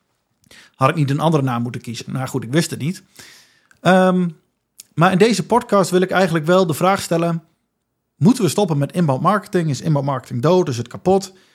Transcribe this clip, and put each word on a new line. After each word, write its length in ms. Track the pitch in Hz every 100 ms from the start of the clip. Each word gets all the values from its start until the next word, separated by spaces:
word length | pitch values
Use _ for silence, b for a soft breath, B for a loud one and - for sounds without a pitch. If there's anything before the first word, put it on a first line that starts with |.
| _ _ _ _ _ b b
Had 140 | - 131
ik 60 |
niet 160 | 170 135
een 100 | 143
andere 220 | 156 156
naam 200 | 135 120
moeten 180 | 120 120
kiezen?" 320 | - 113 -
Nou 160 | 131 131
goed, 160 | 135
ik 80 | 110
wist 180 | 151 165
het 100 | 107
niet. 220 | 139 190 b b b b b b b b
Ehm, 480 | 170 185 185 185 175 156 _ _ _ - -
maar 180 | - 175
in 60 | 185
deze 280 | 220 185 -
podcast 440 | 233 233 202 180
wil 100 | 180
ik 100 | 180
eigenlijk 360 | 180 190 165 151
wel 200 | 180 180
de 80 |
vraag 280 | 143 180 196
stellen, 420 | - 165 170 165 - _ _ _ _ _ _ -
moeten 280 | 165 254
we 60 | 180
stoppen 280 | - 196 147
met 140 | 143
inbound 300 | 180 165 131
marketing? 480 | 156 208 196 185 160
Is 100 | 131
inbound 260 | 165 143 139
marketing 360 | 127 - 123
dood? 260 | 143 180 151
Is 80 | 120
het 120 | 120
kapot? 440 | 104 - 196 196 b b